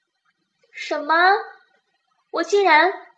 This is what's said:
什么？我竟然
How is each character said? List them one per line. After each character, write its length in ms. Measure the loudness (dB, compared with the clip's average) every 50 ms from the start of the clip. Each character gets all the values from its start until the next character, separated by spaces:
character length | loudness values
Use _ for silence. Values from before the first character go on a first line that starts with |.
| _ _ _ _ _ _ _ _ _ _ _ _ _ _ _
什 320 | -18 -10 -8 -8 -8 -4
么？ 100 | -2 0 2 2 2 2 0 -2 -10 -18 _ _ _ _ _ _ _ _ _ _ _ _ _ _ _
我 120 | -8 -8 -4
竟 220 | 0 0 2 2
然 300 | 4 4 4 4 2 -2 -6 -14 -20 _